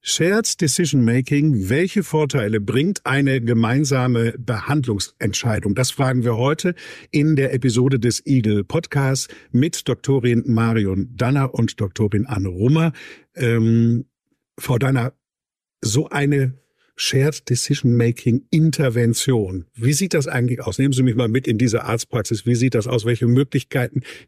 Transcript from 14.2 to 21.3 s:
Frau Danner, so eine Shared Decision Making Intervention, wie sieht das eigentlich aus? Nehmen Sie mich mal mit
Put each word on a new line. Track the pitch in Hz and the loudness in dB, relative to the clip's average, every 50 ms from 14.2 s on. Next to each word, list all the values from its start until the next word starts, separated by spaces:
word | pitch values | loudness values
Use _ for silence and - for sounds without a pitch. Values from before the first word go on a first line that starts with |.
| _ _ _ _ _ _ _ - | _ _ _ _ _ _ _ -12
Frau | - - 127 113 | -4 -2 0 0
Danner, | 131 131 135 127 117 131 _ _ _ _ _ _ _ _ _ _ _ _ _ _ | 2 0 0 0 -2 -4 _ _ _ _ _ _ _ _ _ _ _ _ _ _
so | - 110 101 139 156 - | -6 -2 -2 -2 -2 -2
eine | - 147 143 143 147 139 135 131 131 _ _ _ _ _ _ _ _ | -2 0 0 2 2 0 0 -2 -4 _ _ _ _ _ _ _ _
Shared | - - - - 131 139 151 147 - _ - | -6 -6 -2 0 2 2 0 -2 -4 _ -2
Decision | 127 120 - - 143 - - 123 120 | -2 -2 0 -2 -2 0 2 2 4
Making | 117 117 120 120 - - 127 113 135 - _ | 4 2 0 0 0 0 0 0 0 0 _
Intervention, | - 160 160 165 139 - 143 131 113 120 120 117 113 - - 135 127 113 101 92 92 92 85 _ _ | 2 4 4 4 2 2 0 0 2 2 2 2 0 0 0 0 0 0 0 -2 -6 -10 -10 _ _
wie | 117 113 135 151 | -2 0 0 0
sieht | 143 196 175 - | 0 -2 0 0
das | 160 135 | -2 -2
eigentlich | 156 - 127 120 120 123 - | 0 -2 -2 0 0 -2 -4
aus? | - 113 98 | -6 -6 -2
Nehmen | - 135 143 131 | 0 0 2 2
Sie | 127 | 2
mich | 131 127 107 | 2 2 2
mal | 120 123 | 2 0
mit | 110 | 0